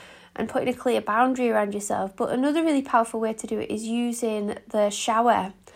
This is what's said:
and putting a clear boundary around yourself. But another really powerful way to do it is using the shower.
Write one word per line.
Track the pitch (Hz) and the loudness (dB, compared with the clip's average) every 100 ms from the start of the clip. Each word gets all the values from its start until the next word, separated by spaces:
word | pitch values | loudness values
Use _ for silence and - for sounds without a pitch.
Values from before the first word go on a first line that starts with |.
| - - - - | -20 -20 -16 -6
and | 226 | -4
putting | 262 254 | -2 -2
a | |
clear | 247 247 220 | -2 0 0
boundary | 214 214 254 254 247 | 0 2 2 2 2
around | 214 208 | 2 0
yourself. | 202 202 202 190 - | -2 -4 -2 -4 -4
But | - | -2
another | 240 277 302 | 0 2 2
really | 320 277 | 2 0
powerful | 269 233 233 226 | 2 2 2 -2
way | 220 | -4
to | 220 - | -4 -6
do | 214 | -6
it | 214 | -4
is | 214 | -6
using | 220 233 240 233 226 214 208 - - | -4 -2 -2 -2 -2 -2 -4 -6 -4
the | 214 208 | 0 0
shower. | 202 - 220 240 202 185 - - | 0 0 2 4 4 2 -10 -20